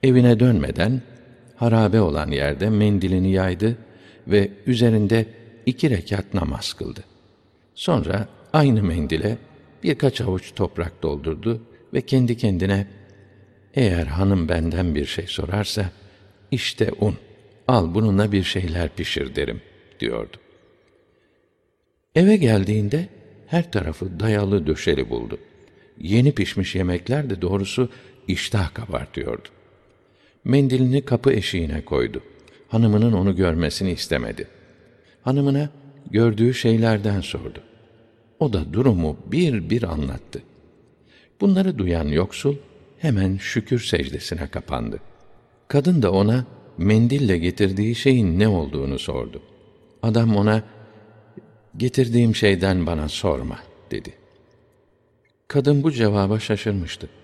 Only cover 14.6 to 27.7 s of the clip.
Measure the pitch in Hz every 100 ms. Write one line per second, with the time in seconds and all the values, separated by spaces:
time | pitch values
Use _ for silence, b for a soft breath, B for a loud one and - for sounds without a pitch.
14.6 | 82 80 90 73 71 - 90 - 76 101
15.6 | 104 - 92 - b b b b _ 123
16.6 | - - 107 - 104 - - - _ _
17.6 | - 127 82 87 110 98 107 101 90 98
18.6 | 90 85 82 - 80 - 67 71 65 58
19.6 | - _ _ _ 57 57 53 - _ _
20.6 | _ _ _ _ _ _ _ _ _ _
21.6 | _ _ _ _ _ - 190 214 139 107
22.6 | 95 107 101 147 185 - - - - 170
23.6 | 170 107 82 78 95 87 110 107 98 101
24.6 | 76 73 - 73 60 58 57 50 - _
25.6 | - b b - 78 107 135 143 95 -
26.6 | 92 95 90 90 85 135 139 95 87 98
27.6 | 98